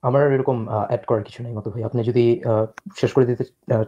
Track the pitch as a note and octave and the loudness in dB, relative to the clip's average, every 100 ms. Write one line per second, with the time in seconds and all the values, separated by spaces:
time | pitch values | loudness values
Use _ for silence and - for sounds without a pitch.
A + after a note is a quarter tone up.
0 | C3 C3+ D3 C3+ C3 B2 A2 G#2+ G#2 B2 | 2 2 4 2 0 -2 -2 -4 -2 -4
1 | - A2+ G#2 - A#2+ A2 G#2+ G#2+ A2 B2 | 0 -2 -2 -12 -10 -8 -8 -6 -4 -2
2 | A2+ A#2+ A#2 A#2+ - A2 A2 - - - | 0 2 4 2 0 0 0 -6 -18 -4
3 | A#2+ - B2 A#2+ - _ - A#2 | 0 2 2 0 -6 _ -2 -2